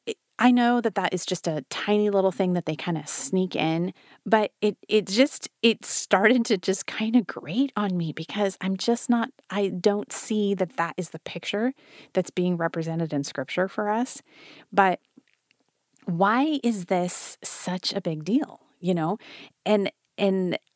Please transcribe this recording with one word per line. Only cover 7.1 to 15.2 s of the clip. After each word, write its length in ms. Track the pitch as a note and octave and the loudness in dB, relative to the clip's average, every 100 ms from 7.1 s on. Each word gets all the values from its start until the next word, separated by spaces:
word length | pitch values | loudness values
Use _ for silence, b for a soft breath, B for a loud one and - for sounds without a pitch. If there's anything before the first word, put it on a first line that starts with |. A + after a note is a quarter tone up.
| A#3 | 2
grate 480 | F#3+ - - G3 C#4 - | 2 -4 -6 -2 -2 0
on 220 | G3+ F3+ | -2 0
me 160 | E3 | -2
because 420 | - E3 G#3 G3 - | -4 -8 -2 -2 -2
I'm 160 | F#3+ F#3+ | -4 -2
just 320 | - A#3 - | 0 0 2
not, 220 | A#3+ - - - | 0 0 -6 -8
I 200 | G3 G3 | -2 -2
don't 420 | F3+ G3+ G3+ - | 0 2 2 -2
see 420 | - - G#3+ G3+ | -8 -2 0 2
that 240 | G3 F3+ - | 0 -2 -2
that 160 | E3+ - | -4 -4
is 140 | E3 | -8
the 100 | E3 | -10
picture 540 | - F3 - G3+ A#3+ B B B B | -12 -12 -6 -2 -2 B B B B
that's 160 | - F3+ | -2 -2
being 260 | - F3+ F3 | 0 0 2
represented 580 | E3 E3 D#3+ D#3+ E3 | 0 -2 -4 -2 -2
in 100 | D3 | -2
Scripture 440 | C#3+ - - - F#3 | -4 -6 -6 -2 -2
for 220 | - G#3 | -2 -2
us. 320 | A3 B3+ - B B B B B | 0 -2 -6 B B B B B
But 280 | F#3+ F#3+ F3+ _ _ | 2 4 2 _ _